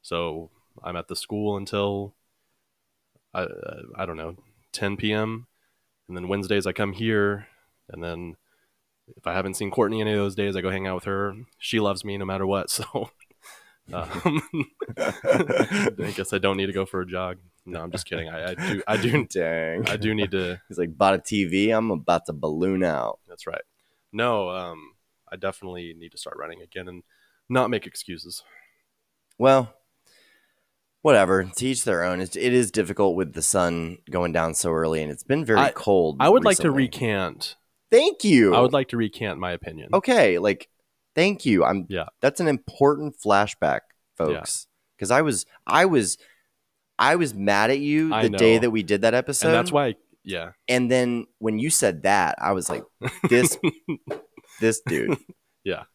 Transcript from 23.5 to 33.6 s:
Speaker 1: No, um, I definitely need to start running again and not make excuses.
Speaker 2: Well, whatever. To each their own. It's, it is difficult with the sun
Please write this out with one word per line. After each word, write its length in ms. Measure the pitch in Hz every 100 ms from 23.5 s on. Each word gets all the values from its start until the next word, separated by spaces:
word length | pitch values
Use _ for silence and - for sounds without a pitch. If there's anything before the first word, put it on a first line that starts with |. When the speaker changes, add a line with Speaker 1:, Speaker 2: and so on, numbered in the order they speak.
| - - _ _ _ _
Speaker 1:
No, 380 | 104 120 110 90
um, 460 | 92 90 80 76 _ _ _ _
I 60 | 92
definitely 560 | 95 - 95 90 85 82
need 140 | 85
to 60 | -
start 180 | - -
running 240 | 78 85
again 260 | 85 92 90
and 140 | 90 _ _ _ _ _
not 200 | 127 120
make 180 | 113 95
excuses. 560 | - - 82 85 - _ - _ _ _ _ _ _ _ _
Speaker 2:
Well, 340 | 131 135 117 _ _ _ _ _ _ _ _ _ _ _ _ _
whatever. 440 | 151 120 95 95 92 -
To 100 | 131
each 160 | 123
their 200 | - 90
own. 160 | 90 90
It's, 140 | 92 95
it 180 | 123
is 160 | 123 110
difficult 440 | 107 87 101 98 87
with 180 | 85
the 80 | 82
sun 560 | - 98